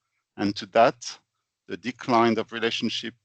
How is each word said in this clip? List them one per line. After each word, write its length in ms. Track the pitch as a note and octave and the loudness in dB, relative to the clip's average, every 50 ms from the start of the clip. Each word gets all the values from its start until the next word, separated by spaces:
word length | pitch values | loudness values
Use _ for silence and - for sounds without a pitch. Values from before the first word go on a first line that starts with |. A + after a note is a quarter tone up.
| _ _ _ _ _ _ _ | _ _ _ _ _ _ _
And 180 | - G2+ G2+ G2+ | -6 -4 -4 -4
to 100 | - - | -4 -8
that, 300 | G2+ - A#2 A2+ C#3 - - - - - - _ _ _ _ _ _ _ _ _ - | -2 4 4 6 6 4 2 -6 -16 -16 -16 _ _ _ _ _ _ _ _ _ -14
the 80 | - | -14
decline 640 | F#2+ F2 A2+ B2+ - - - B2+ A2+ A2+ A#2 A2+ A2+ | -10 -8 -10 -10 -8 -4 0 2 4 4 4 2 0
of 140 | A2 - A2+ | -2 -4 -6
relationship 640 | A#2 A2 A#2 A#2 - - A2+ - - - A2 - _ _ | -4 -2 -2 -2 -2 -4 -4 -6 -6 -8 -10 -14 _ _